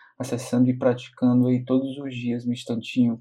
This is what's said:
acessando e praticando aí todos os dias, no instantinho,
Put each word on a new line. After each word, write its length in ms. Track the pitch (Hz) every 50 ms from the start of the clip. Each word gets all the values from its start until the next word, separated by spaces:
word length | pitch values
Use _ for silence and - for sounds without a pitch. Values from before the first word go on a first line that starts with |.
| - _ _
acessando 520 | - 127 - 120 117 - - 120 123 127 127
e 80 | 127
praticando 680 | 127 127 127 123 - - - - - 127 123 123 123 123
aí 160 | 127 127 127 123
todos 320 | - 131 131 135 135 131
os 180 | 143 143 135 127
dias, 300 | 120 123 120 120 123 120
no 80 | 120 120
instantinho, 640 | 123 - - 120 117 - - - 127 123 117 117 120